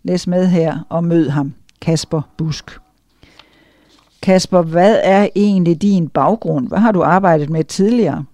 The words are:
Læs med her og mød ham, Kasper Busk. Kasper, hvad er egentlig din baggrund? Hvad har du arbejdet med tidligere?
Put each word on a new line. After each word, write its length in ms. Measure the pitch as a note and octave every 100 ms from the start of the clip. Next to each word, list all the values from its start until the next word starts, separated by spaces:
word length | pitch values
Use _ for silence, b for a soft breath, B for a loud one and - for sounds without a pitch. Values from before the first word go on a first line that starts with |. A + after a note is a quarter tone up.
Læs 240 | - F3+ -
med 200 | F3+ F#3
her 400 | F3 D#3+ D#3+ -
og 160 | E3
mød 240 | E3+ E3+ C#3+
ham, 260 | C#3+ C#3 - _ _
Kasper 420 | - E3 - D#3+ - -
Busk. 400 | D#3+ D3 - - _ _ _ b b b b b b b b b b _
Kasper, 400 | - F#3 - F#3
hvad 380 | D#3+ E3 G3 A3+
er 260 | F#3 F#3+ G3+
egentlig 480 | G3 G#3 G3 E3+ D#3+
din 260 | G3+ F#3+ D#3+
baggrund? 600 | D3+ C#3 A3 - D3 -
Hvad 100 | F3+
har 140 | A3+
du 100 | F#3
arbejdet 480 | D#3 F3+ G3 D#3+ D3
med 140 | D#3+
tidligere? 600 | D#3 - G3 A#3+ F3+ D#3 C#3